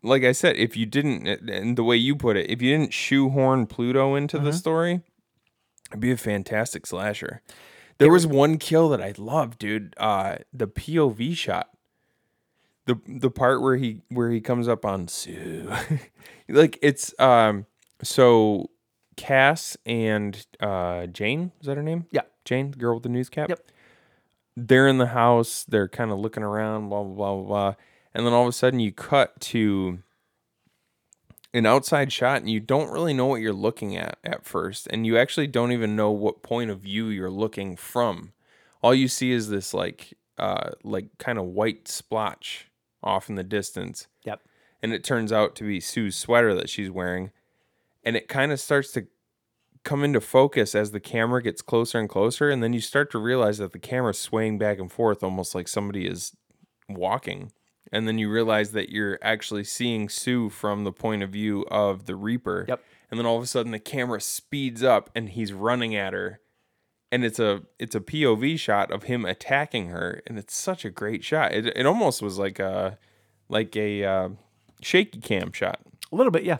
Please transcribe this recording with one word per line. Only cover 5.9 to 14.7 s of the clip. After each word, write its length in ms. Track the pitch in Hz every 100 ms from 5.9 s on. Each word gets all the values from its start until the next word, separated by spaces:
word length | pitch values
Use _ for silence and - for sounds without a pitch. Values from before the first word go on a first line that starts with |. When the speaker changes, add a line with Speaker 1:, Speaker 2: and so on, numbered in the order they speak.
Speaker 1:
it'd 80 | 104
be 120 | 123
a 60 | 123
fantastic 720 | - 104 95 107 117 - -
slasher. 560 | 90 104 104 - - _ - - - - _
There 80 | 143
Speaker 2:
It 40 |
Speaker 1:
was 140 | 175 165
Speaker 2:
was 100 | 139
Speaker 1:
one 220 | 147 160
kill 320 | - 160 165
that 120 | 131
I 100 | 95 104
loved, 400 | 107 147 123 117
dude. 340 | 104 107 95 -
Uh, 380 | 107 101 98 - -
the 140 | 127 107
P 320 | - - 160
O 120 | 143
V 260 | 107 123 170
shot. 340 | - 90 - _ _ _ _ _ _ _ _ _ _ _ -
The, 120 | 120 -
the 240 | - 131
part 320 | - 127 131
where 140 | 131 127
he, 260 | 123 107 _
where 220 | 123 117
he 100 | 117
comes 260 | 110 123
up 160 | 117